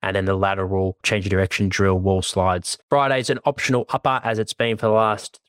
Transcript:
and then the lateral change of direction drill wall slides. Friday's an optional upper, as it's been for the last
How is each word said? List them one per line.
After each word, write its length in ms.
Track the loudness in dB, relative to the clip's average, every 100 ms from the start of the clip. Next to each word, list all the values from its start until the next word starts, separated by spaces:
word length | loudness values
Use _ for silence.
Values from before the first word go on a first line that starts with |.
and 120 | -4
then 120 | -2 0
the 80 |
lateral 640 | 0 0 0 -2 -2 -2 -2
change 220 | -2 -2
of 60 | 0
direction 400 | 0 0 0 -2
drill 280 | 2 2 2
wall 220 | 2 0
slides. 560 | 0 0 0 0 -4 -10 0
Friday's 400 | 2 2 0 -2
an 80 | -2 -2
optional 400 | -2 0 0 0
upper, 320 | -2 0 0
as 160 | -2 -2
it's 140 | -4
been 240 | -2 -2 0
for 100 | 2
the 60 |
last 480 | 4 2 0 -8 -20